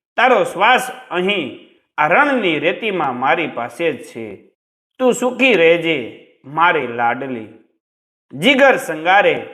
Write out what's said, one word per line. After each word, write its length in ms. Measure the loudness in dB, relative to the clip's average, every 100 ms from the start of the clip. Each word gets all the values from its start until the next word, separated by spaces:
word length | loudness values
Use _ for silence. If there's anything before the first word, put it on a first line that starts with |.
| _ 0
તારો 280 | 2 2
શ્વાસ 480 | 0 0 2 2 0 -10 -8
અહીં 580 | -4 -2 -2 -6 -10 -20 _ _ -4
આ 100 | 2
રણની 520 | 2 2 0 0 0
રેતીમાં 560 | -2 -2 -4 -4 -4 -2
મારી 320 | 0 0 -2
પાસે 460 | -6 -10 -4 -4
જ 100 | -4
છે. 320 | -10 -14 -14 -16 _ _ _ _ _ -2
તું 140 | 0
સુખી 400 | 0 -2 0 2
રહેજે, 760 | 4 4 4 0 -4 -6 -14 -20 _ -10
મારી 420 | 0 2 2 -2
લાડલી." 600 | -2 -2 -2 -6 -10 -12 -18 _ _ _ _ _ _ _
જીગર 420 | -4 0 4 4 4
સંગારે 720 | -2 -4 2 4 4 0 -4